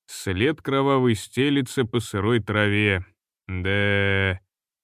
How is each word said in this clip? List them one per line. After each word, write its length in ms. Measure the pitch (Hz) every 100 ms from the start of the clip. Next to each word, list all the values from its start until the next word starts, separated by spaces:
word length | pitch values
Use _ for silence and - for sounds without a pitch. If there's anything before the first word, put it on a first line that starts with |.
| _
след 540 | - - 92 131 151
кровавый 540 | - 135 139 135 127
стелится 680 | 104 - - 139 139 127 -
по 160 | 120 120
сырой 400 | - 101 104 120
траве. 680 | 98 104 104 101 104 92 92 _ _ _ -
Да, 920 | 92 92 101 101 101 98 98 95 92 - _ _ _